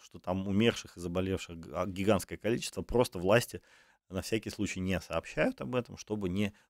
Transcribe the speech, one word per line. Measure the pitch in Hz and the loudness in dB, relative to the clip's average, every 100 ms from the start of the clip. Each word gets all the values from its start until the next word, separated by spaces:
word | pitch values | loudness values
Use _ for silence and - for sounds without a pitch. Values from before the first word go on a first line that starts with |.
что | - 87 | -20 -12
там | - 92 98 | -4 -2 2
умерших | 98 117 110 - - | 4 4 4 -4 -8
и | |
заболевших | 87 87 95 92 - 85 | -4 -2 0 -2 -4 -12
г-, | 82 | -8
а, | 78 92 | -4 -2
гигантское | 90 98 98 - 82 | 2 4 4 2 -4
количество. | 104 120 - - | -2 0 -2 -6
Просто | 85 117 120 92 | -2 2 2 2
власти | 90 113 - - - - _ _ _ | 4 6 4 -6 -16 -20 _ _ _
на | 92 | -8
всякий | - 113 104 | -2 -2 -2
случай | - 101 98 | -4 -4 -2
не | 92 90 | 0 0
сообщают | - 82 - - 175 262 | 0 -4 -4 -2 -2 -2
об | 131 123 | -4 -4
этом, | 117 - | -4 -10
чтобы | - 107 98 | -6 -4 -2
не | 95 104 - _ | 0 -2 -4 _